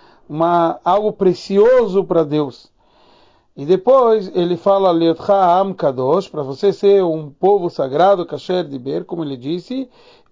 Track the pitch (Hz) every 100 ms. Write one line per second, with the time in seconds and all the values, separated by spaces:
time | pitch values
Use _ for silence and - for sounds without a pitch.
0 | _ _ - 151 170 175 165 - 175 202
1 | 214 202 185 180 - 196 226 254 220 190
2 | 185 170 151 151 139 - _ _ _ _
3 | _ _ _ _ _ - 143 185 240 269
4 | 233 220 190 185 175 170 202 196 190 165
5 | 165 160 - 196 185 180 196 - 147 127
6 | 131 175 190 156 135 135 202 190 202 196
7 | 180 160 151 - 190 202 175 - 135 143
8 | 185 190 165 139 - 180 156 139 127 165
9 | 180 170 147 131 131 175 - 262 254 _
10 | _ _ _